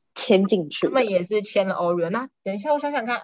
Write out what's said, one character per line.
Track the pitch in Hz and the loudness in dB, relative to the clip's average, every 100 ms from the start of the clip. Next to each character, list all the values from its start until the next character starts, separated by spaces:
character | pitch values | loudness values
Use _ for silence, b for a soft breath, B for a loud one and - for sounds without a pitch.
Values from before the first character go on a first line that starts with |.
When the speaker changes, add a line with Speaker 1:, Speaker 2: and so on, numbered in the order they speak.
| _ | _
Speaker 1:
签 | - - 190 196 | -4 4 4 6
进 | 190 151 | 2 0
去 | - 175 | -2 0
的。 | |
Speaker 2:
他 | |
们 | 269 226 | 2 2
也 | 185 | 0
是 | 180 214 | 0 -2
签 | 202 208 190 | -2 0 0
了 | |
Oreo。 | 175 175 175 170 | 0 0 0 -2
那 | 226 262 _ | -4 -6 _
等 | 196 | -8
一 | 202 | -6
下， | 302 | 0
我 | 294 | 0
想 | 294 | 0
想 | 285 | -4
看， | 226 240 | -2 -4